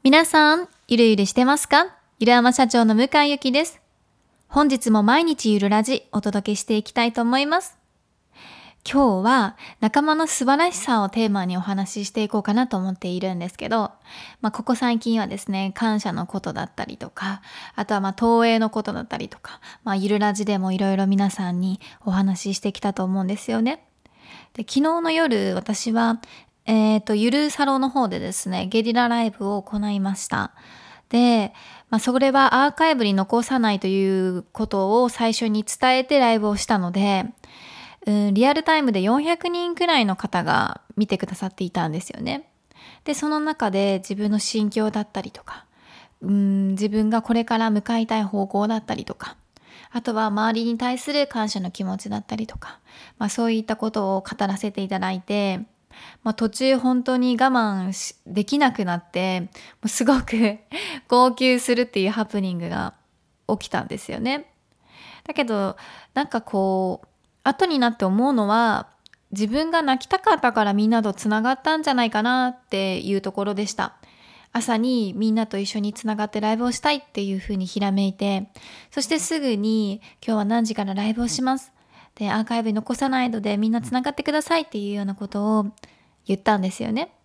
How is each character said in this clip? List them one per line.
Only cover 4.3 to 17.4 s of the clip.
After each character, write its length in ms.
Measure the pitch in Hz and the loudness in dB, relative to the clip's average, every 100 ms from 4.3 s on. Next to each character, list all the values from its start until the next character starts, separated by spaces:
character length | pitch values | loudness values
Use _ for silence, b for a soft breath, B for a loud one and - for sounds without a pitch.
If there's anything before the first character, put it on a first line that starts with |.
| _ _ | _ _
本 180 | 185 202 | 2 4
日 240 | 262 240 | 2 4
も 140 | 220 | 4
毎 180 | 208 277 | 6 4
日 300 | 330 302 220 | 2 0 2
ゆ 80 | 208 | 2
る 80 | 202 | 4
ラ 160 | 208 | 2
ジ 240 | 220 262 - | 2 -2 -4
お 100 | 208 | -4
届 320 | 208 202 196 | -2 -2 -2
け 40 | 208 | -6
し 80 | |
て 120 | - 214 | 0 -2
い 60 | |
き 80 | - | 0
た 140 | - | -2
い 80 | 233 | 0
と 100 | 233 | 0
思 160 | 233 262 | 0 0
い 80 | 285 | 2
ま 140 | 339 | -2
す。 160 | - _ _ _ _ _ _ B B B B B | -2 _ _ _ _ _ _ B B B B B
今 380 | - 269 262 190 | -2 4 4 4
日 20 | |
は 320 | 208 262 202 - B B | 4 4 2 -4 B B
仲 240 | 220 285 | 2 2
間 140 | 302 311 | 2 2
の 100 | 320 | 0
素 180 | - | 0
晴 200 | 254 277 | 2 4
ら 80 | 349 | 2
し 40 | 349 | 0
さ 260 | - 233 | 0 0
を 60 | 196 | 0
テ 180 | 226 220 | 0 0
ー 40 | |
マ 140 | 202 | 0
に 120 | 180 180 | -2 -2
お 40 | |
話 440 | 180 196 190 208 | -2 -4 -4 -6
し 20 | 202 | -6
し 40 | |
て 140 | - | -4
い 40 | 208 | -2
こ 120 | 214 | -2
う 20 | |
か 100 | 202 | 0
な 140 | 214 254 | 0 2
と 100 | 196 | -2
思 180 | 190 | -4
っ 20 | 185 | -6
て 100 | 180 | -6
い 140 | 180 | -4
る 160 | 190 180 | -4 -4
ん 20 | |
で 100 | 175 | -8
す 80 | - | -8
け 120 | - | -2
ど、 240 | 226 208 - B B B B | -2 -2 -8 B B B B
ま 80 | 214 | -6
あ、 20 | |
こ 140 | - | -4
こ 100 | 226 | -2
最 240 | 240 247 233 | 0 0 0
近 220 | 233 226 | 0 -2
は 80 | 190 | -2
で 100 | 196 | -6
す 140 | - | -6
ね、 180 | 196 190 | -4 -4
感 280 | 190 226 214 | -2 -2 0
謝 120 | - | -2
の 140 | 196 175 | -6 -6
こ 140 | 196 | -6
と 120 | - | -6
だ 120 | - | -8
っ 80 | 175 | -10
た 100 | - | -10
り 120 | - - | -12 -10
と 120 | - | -14
か、 320 | - 190 196 | -8 -8 -8